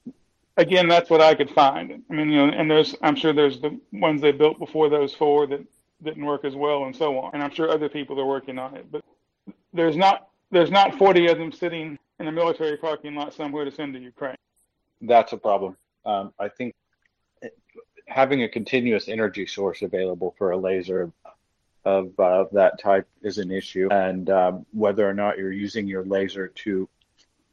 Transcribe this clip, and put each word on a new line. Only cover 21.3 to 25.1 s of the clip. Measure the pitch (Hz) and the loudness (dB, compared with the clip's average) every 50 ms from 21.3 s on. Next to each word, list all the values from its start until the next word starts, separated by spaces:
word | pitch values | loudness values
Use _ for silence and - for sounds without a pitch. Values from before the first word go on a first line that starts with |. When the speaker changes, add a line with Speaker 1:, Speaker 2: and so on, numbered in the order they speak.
| _ _ _ _ _ _ _ _ _ _ _ | _ _ _ _ _ _ _ _ _ _ _
Speaker 2:
of, | 98 95 95 92 90 - - | 0 0 0 -2 -4 -2 0
uh, | 98 90 90 95 95 92 | 2 2 4 2 0 0
that | 101 98 95 90 - - | 2 4 4 4 2 0
type | - 104 98 98 95 - _ _ | 0 2 2 2 2 -4 _ _
is | - 104 92 104 | -10 -8 -8 -6
an | 95 90 | -6 -6
issue. | 95 95 - - - 92 92 95 | -6 -8 -8 -6 -4 -4 -2 0
And, | 101 98 92 95 92 92 92 90 | 2 2 0 0 -2 -4 -2 0
um, | 95 95 92 92 92 90 - _ | 2 2 2 2 0 -4 -12 _
whether | - 110 107 101 98 104 104 | -6 -2 0 0 2 2 0
or | 98 | 0